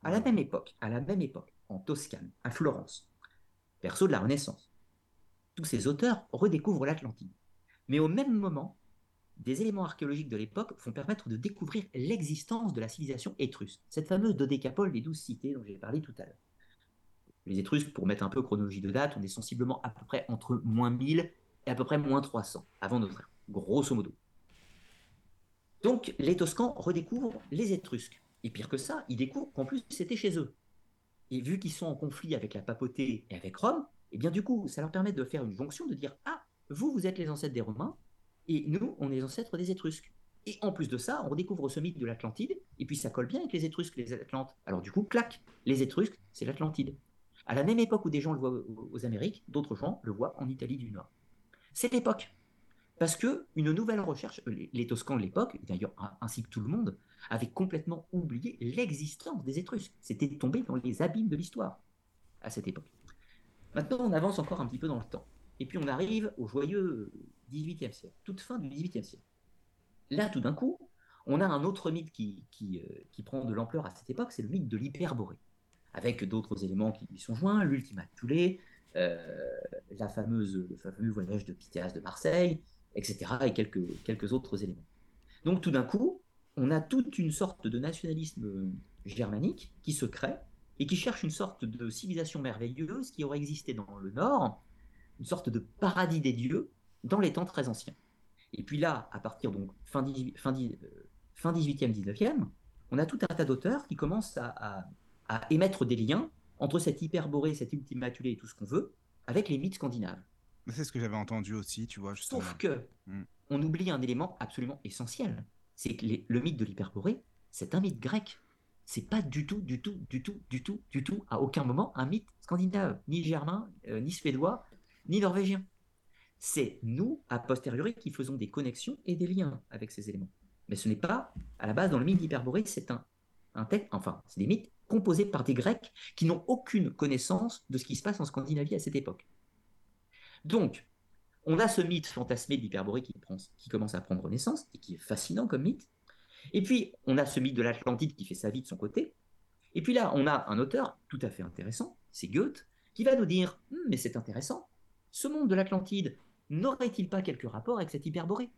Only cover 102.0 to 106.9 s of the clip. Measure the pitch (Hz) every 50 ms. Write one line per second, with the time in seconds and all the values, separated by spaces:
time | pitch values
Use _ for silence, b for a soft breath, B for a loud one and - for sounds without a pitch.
102 | 95 101 104 - 208 233 311 285 185 - - - _ - - - - - - 131
103 | 156 160 - 233 - - 165 - 165 131 135 127 - 180 240 285 277 - 170 151
104 | - 147 180 220 208 - - - 120 120 - - 110 104 101 95 92 - - -
105 | _ - - - _ - 113 113 - - 160 156 185 190 190 - 135 120 123 113
106 | 113 107 147 196 302 320 - - _ - _ - - 139 - 170 156 156